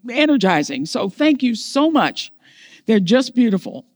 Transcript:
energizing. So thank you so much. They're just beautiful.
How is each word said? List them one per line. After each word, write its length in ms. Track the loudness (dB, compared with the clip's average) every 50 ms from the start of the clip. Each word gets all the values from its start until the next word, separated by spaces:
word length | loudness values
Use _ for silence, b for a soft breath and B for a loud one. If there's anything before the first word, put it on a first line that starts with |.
| _ -6
energizing. 760 | -2 0 2 2 2 2 2 2 2 2 0 -2 -6 -8 -8
So 220 | -6 -6 -6 -6 -6
thank 320 | -2 0 2 2 2 2
you 140 | 0 -2 -4
so 340 | -4 -8 -4 -2 0 0 2
much. 440 | 2 2 2 0 -2 -6 -14 -14 _ b b b b b b b b b b
They're 120 | 0 0 2
just 380 | 2 2 2 2 2 0 0
beautiful. 480 | 0 2 2 0 -2 -4 -8 -14 -14 -18 _ _